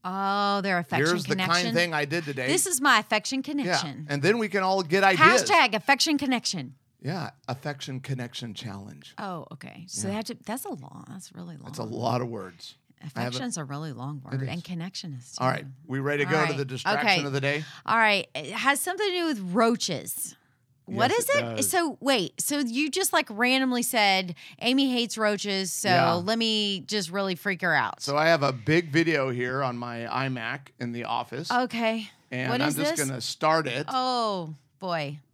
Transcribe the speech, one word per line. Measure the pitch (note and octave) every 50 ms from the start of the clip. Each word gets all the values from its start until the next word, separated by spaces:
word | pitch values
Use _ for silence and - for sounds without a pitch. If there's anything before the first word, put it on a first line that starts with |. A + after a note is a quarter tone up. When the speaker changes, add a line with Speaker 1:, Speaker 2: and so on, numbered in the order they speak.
| -
Speaker 1:
Oh, | F#3 F#3 G3 G3 G3 G3 G3+ G3+ G3+ G3+ G3+
their | F#3 G3 F#3
affection | F3 E3+ - - D#3 D3
Speaker 2:
Here's | D#3+ F3 F3 D3
the | C3+ D3+
kind | C#3+ F#3 F3+
Speaker 1:
connection. | E3+ F3 F3 - -
Speaker 2:
thing | E3+ F3 F3 D#3+
I | D3+ D3
did | C#3+ E3 F3 E3
today. | D3 C#3 C3+ B2+
Speaker 1:
This | C3 D4+ F#4 -
is | F#4+ E4+ B3+
my | C4+ C#4+ B3 G#3+
affection | - - A3+ G#3+ - - C4 C4 C4
Speaker 2:
Yeah. | - D4+
Speaker 1:
connection. | C#4+ C4 F3+ F3 C#3 - D3+ C3+ A#2+ D3+ D3
Speaker 2:
And | C#3+ C#3+
then | C#3 F3+ A3
we | A#3+ A3 G3+
can | F3+ G3+
all | F#3+ F#3 F#3+ G3 F#3
get | D3 E3 G3 G3
ideas. | G3 F#3+ E3+ D#4 D#4+ F4+ E4+ - -
Speaker 1:
Hashtag | - E4 C#4 A#3+ G3
affection | G#3+ - - C#4 B3+ - D#4+ D4+ C#4
connection. | C#4+ C4 C4 A3+ - - - F3 C3 B2 C#3 _ _ _ _ _
Speaker 2:
Yeah, | - C3+ C#3+ F#3 C#3+ - - _ _
affection | - B2+ C3+ - D3+ C#3+ C#3 - - C3 C3
connection | C3 - C3+ B2 B2 A#2 - - B2 A#2 G2+
challenge. | - - A2 G2 G2+ G2 G2+ - C#2+ - - -
Speaker 1:
Oh, | - A3+ G3 F3+ D#3+ - - -
okay. | C#3 - - - - E3+
So | F#3 - G3 G#3
Speaker 2:
Yeah. | G3
Speaker 1:
they | G3+
have | G#3+ A3
to, | - A#3 - -
that's | - A3 C4 -
a | G#4
long, | C#4+ D#3 C3 - - - - -
that's | - F#3+ - - -
really | - F3 E3+ E3
long. | - -
Speaker 2:
That's | - C3+ -
a | A2+
lot | A2 A#2 A2+ A#2 A#2+ A#2+ B2
of | B2
words. | A#2+ A#2 G#2 F#2+ F#2 F2+ E2+ - - - _ _ _ _ _
I | -
haven't | D3+ - A#2 A#2
Speaker 1:
Affection's | B2 A#2+ B2+ B3+ B3 -
a | E3+ D3+
really | C3 C#3 C#3+ D#3+ D#3 C3
long | A#2 B2 C#3 D3+ C#3 C3
Speaker 2:
It | - C3+ C3
Speaker 1:
word, | C3+
and | C3 D3+
Speaker 2:
is. | F3 E3
Speaker 1:
connection | - F3+ E3+ E3 F#3+ _ - - E3+ C#3
is | B2 B2 - - -
Speaker 2:
All | B2+
right. | B2+ C3 - -
Speaker 1:
too. | C3+ C3+ - D3
Speaker 2:
We | - C3 C3+
ready | C3+ C#3+ D3 C#3+ C#3+
to | C#3
Speaker 1:
All | D3+
Speaker 2:
go | D#3 D3+
to | D#3
Speaker 1:
right. | -
Speaker 2:
the | C3+ C#3
distraction | B2+ C3 B2 - E3+ G#3 - B3+ G#3+ F#3+ F3
Speaker 1:
Okay. | D3
Speaker 2:
of | C#3+ C3+
the | C#3
day? | C3+ C#3+ C#3+ D3+ D#3 - - - -
Speaker 1:
All | - A3
right. | A3+ A3+ G#3+ G#3 G3 - _ _
It | C#3 D#3 C#3 G3+
has | A3+ A3 C4+ C#4+ C4+
something | - F#4 F#4 F#4 G#4+
to | G4+ F4+
do | F4+ E4+
with | D#4+ D4 G#3 F#3+ F3+ F3
roaches. | A#3 A3+ A#3 A#3+ - - - E3+ A#2+ - - - - - - - _ _ _ _ _ _ _ _ _ _
What | - F#3+ G3 A3 C4
Speaker 2:
Yes, | G#4 A#4+
Speaker 1:
is | A#4 -
Speaker 2:
it | C#5+
Speaker 1:
it? | D5 D5 - C#5+
Speaker 2:
does. | - - -
Speaker 1:
So, | - F4+ E4+ D4+ A3 _
wait. | - C4+ C4+ A#3 F3+ - _ -
So | - - D4 C#4+
you | C#4+ A#3 A3+ C4 D4+ D4+
just, | B3+ F#4 F#4+ - -
like, | E4 D4+ -
randomly | A3 G3+ A#3+ B3 C4 C4 C4 B3+ B3 A#3+ A#3
said, | - - A#3 G#3 G3+ F#3+ F#3+ F#3+ F3+ E3+ - - - - _
"Amy | - A#3 C4 C4+ C#4 C4+
hates | B3 A#3+ A#3+ - -
roaches, | A3 A3 G#3 G#3 G3 - G#3 G3 F#3+ F#3+ F3 -
so | - - G3+
Speaker 2:
Yeah. | F3+ F3 E3+ E3+ F3
Speaker 1:
let | F3 F3 G3 A3+ A#3
me | A3+ A3+ A3 G#3+ G#3+ G3+ G3 F#3 -
just | - G#3 G#3+ F#3 D#3+
really | F3 G3+ G3 F#3+ F3+
freak | - - G3+ F#3+ D#3+
her | F#3 F3 D#3
out." | C#3 A#2 G2+ - -
Speaker 2:
So | - C#3+ C#3
I | D3 D#3
have | E3 E3+ D3+ C#3+
a | C#3+ C#3
big | A#2+ G#2 C3 D#3 E3+ F3+ D#3
video | C3+ E3 E3 E3 D#3 C#3+ C3+ C3
here | B2 A#2+ B2 B2 B2+ C#3 C#3+
on | B2+ A#2+
my | A#2+ A#2+ A#2+ A#2 A#2 A#2
iMac | A2+ A2+ B2 C3+ C3+ C3 B2 A2+ A#2 C3 C#3+ C#3 - _ _
in | B2 A#2+
the | A#2 A#2+ A#2
office. | G#2+ A#2 A#2+ A#2+ - A#2 C3+ E3 -
Speaker 1:
Okay. | B3+ B3 B3+ A#3+ - A#3 A#3 A3 A3+ A3+ G#3+ - - _ _ _
Speaker 2:
And | B2+ B2+ B2+ B2+
Speaker 1:
What | C3 B3
Speaker 2:
I'm | - D3+
Speaker 1:
is | D3
Speaker 2:
just | D3 - - -
Speaker 1:
this? | - D3
Speaker 2:
gonna | C3+ C3+ A#2+
start | A2 - - _ - D#3 D#3 E3 D#3
it. | C3 A#2 C3 D3+ -
Speaker 1:
Oh, | C4+ B3+ B3+ B3+ B3+ A#3+ A#3 G#3+ G3+ F#3 E3 D#3 D#3 C#3 _ _ _ _
boy. | F#3+ F#3 E3+ D#3+ D3 C#3 D3 D3 _ _